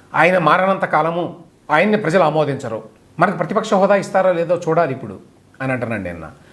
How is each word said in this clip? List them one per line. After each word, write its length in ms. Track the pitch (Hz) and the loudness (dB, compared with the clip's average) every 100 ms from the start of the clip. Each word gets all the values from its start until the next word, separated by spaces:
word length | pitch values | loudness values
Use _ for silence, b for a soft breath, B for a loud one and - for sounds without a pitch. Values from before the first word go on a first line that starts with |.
| b 139 | b 2
ఆయన 220 | 170 185 | 4 4
మారనంత 480 | 156 175 190 185 175 | 4 4 2 0 0
కాలము 500 | 156 160 170 165 - - _ - | 0 0 -2 -6 -10 -20 _ -2
ఆయన్ని 260 | 151 202 208 | 2 2 2
ప్రజలు 260 | 160 185 | 2 2
ఆమోదించరు. 600 | 156 156 143 131 120 110 - _ _ - | 2 2 -2 -4 -8 -10 -12 _ _ -2
"మనకు 180 | 180 160 | -2 0
ప్రతిపక్ష 360 | 160 208 202 | -4 -4 0
హోదా 220 | 196 190 202 | 2 4 2
ఇస్తారో 380 | - 190 185 | 2 0 2
లేదో 280 | 170 165 175 165 | 0 0 -2 0
చూడాలి 240 | 160 160 | 0 0
ఇప్పుడు" 260 | 127 107 92 - _ _ _ | -4 -10 -14 -20 _ _ _
అని 100 | 135 | -4
అంటున్నాడు 300 | 127 117 110 | -4 -4 -6
నిన్న. 300 | 90 85 78 - b | -6 -10 -14 -18 b